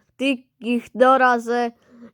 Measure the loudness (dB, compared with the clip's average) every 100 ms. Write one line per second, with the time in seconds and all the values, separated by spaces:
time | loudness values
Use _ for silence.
0 | _ -6 -4 -4 _ _ -4 -4 -4 2
1 | 2 4 2 0 -2 -4 -4 -8 _ -20
2 | -20